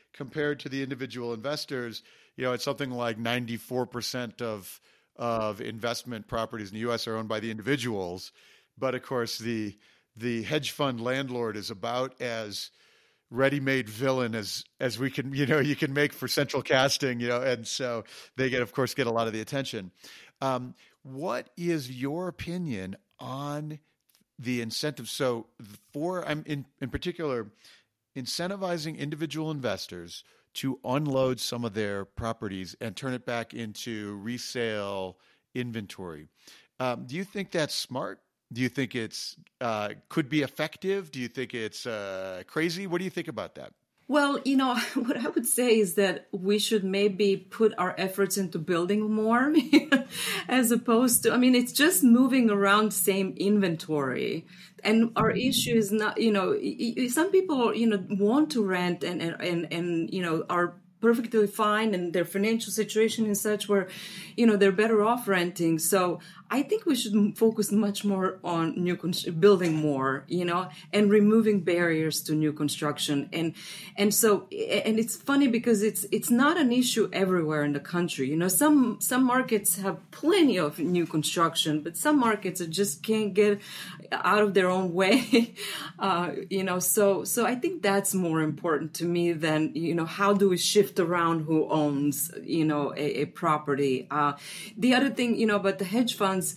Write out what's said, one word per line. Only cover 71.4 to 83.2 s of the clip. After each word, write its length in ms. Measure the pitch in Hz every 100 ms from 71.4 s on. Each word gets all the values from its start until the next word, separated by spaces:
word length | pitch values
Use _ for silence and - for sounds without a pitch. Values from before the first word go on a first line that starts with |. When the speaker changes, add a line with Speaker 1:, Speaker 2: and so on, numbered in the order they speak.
| 220 202
Speaker 2:
barriers 640 | 170 175 170 160 156 151
to 100 | -
new 180 | 156 151
construction. 760 | 147 147 - 151 143 - 143 -
And, 220 | 165 165 - - - - -
and 180 | 208
so, 320 | 208 226 190 -
a-, 340 | - - 202 -
and 120 | 220
it's 180 | 226 -
funny 320 | - 277 277
because 340 | 233 240 214
it's, 220 | 214 202 -
it's 180 | 214 -
not 260 | 240 285 349
an 140 | 262
issue 400 | 247 247 226 -
everywhere 520 | - 190 180 156 151
in 80 | 147
the 80 | 143
country. 480 | - 175 175 - 135
You 80 | 156
know, 120 | 180
some, 520 | 196 302 302 240 -
some 240 | - 254
markets 540 | 254 254 254 214 - -
have 200 | 196 175 -
plenty 480 | - 294 392 294 185
of 200 | 151 156
new 260 | 165 180
construction, 760 | 160 160 143 180 165 160 165 151
but 160 | 160 170
some 220 | 302 302
markets 420 | 226 208 196 165
are 80 | 165
just 340 | 160 202 -
can't 300 | - 220